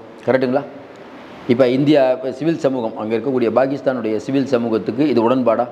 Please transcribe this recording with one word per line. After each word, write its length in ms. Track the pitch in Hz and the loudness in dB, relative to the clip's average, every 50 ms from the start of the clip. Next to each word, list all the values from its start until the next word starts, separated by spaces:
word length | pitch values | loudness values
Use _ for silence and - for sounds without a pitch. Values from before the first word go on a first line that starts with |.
| - - - - - | -18 -20 -20 -10 -2
கரெக்டுங்களா? 360 | - - 127 127 127 127 143 143 - - - - - - - - - - - - - - - - - | 0 2 2 2 2 0 -2 -4 -4 -14 -18 -18 -20 -20 -20 -20 -20 -20 -20 -20 -20 -20 -16 0 0
இப்ப 200 | 123 117 135 123 | 2 4 4 4
இந்தியா, 440 | 123 131 147 143 151 143 131 127 | 4 2 4 4 4 4 4 2
இப்ப 200 | 127 127 - 131 | 0 0 -2 -6
சிவில் 260 | 123 - 147 160 165 147 | -6 -2 -2 -2 -2 0
சமூகம், 400 | - 139 131 131 113 113 - - | 0 0 0 0 -4 -4 -6 -6
அங்க 180 | 110 107 113 | -4 -2 -2
இருக்கக்கூடிய 360 | 113 113 139 135 127 120 110 107 | -2 -2 0 0 0 0 2 2
பாகிஸ்தானுடைய 600 | 120 135 139 143 135 - 143 131 123 113 110 110 | 2 2 2 -2 -2 -2 -2 -2 -2 -4 -4 -4
சிவில் 300 | 107 - - 135 139 135 | -4 -4 -2 -2 -2 0
சமூகத்துக்கு 640 | - - 120 120 117 110 110 92 - 110 120 151 156 | 0 0 0 0 0 -2 -2 -2 -2 -2 0 0 2
இது 220 | 127 117 110 117 | 2 2 4 4
உடன்பாடா? 380 | 127 131 123 117 113 110 120 123 | 2 2 2 2 2 2 0 -4